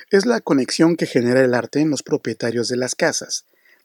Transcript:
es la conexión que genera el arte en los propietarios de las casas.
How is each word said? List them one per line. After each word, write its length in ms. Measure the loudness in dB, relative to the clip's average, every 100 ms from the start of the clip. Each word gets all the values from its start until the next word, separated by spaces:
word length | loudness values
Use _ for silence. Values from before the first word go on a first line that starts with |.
| 0
es 160 | 0 2
la 140 | -2
conexión 560 | 0 0 0 2 2 2
que 100 | 0
genera 380 | 0 2 4
el 100 | 4
arte 280 | 2 -2 -2
en 80 | 0
los 120 | -2
propietarios 680 | -4 -4 -4 -6 -4 -2 -2
de 80 | -4
las 180 | -4 -2
casas. 500 | -2 -2 -6 -10 -12 _ _ _